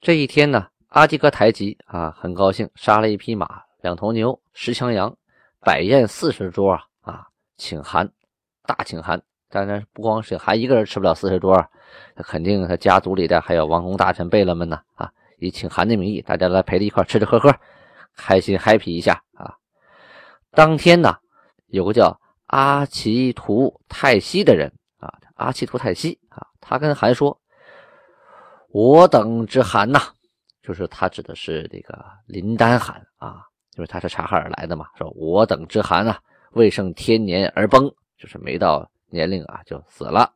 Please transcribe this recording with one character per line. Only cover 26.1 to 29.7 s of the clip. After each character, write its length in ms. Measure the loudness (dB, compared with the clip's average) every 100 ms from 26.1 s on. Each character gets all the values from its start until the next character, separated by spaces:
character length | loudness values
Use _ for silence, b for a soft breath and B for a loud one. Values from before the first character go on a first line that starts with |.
| -8 _
啊， 180 | -20 -20 _
他 180 | -6 -4
跟 160 | -2
韩 200 | 0 0
说 260 | 2 -2 -4 _ b b b b b b b b b b b b
：“我 400 | 2 6 8 8
等 380 | 6 2 -4 -2
之 160 | -2
韩 280 | 0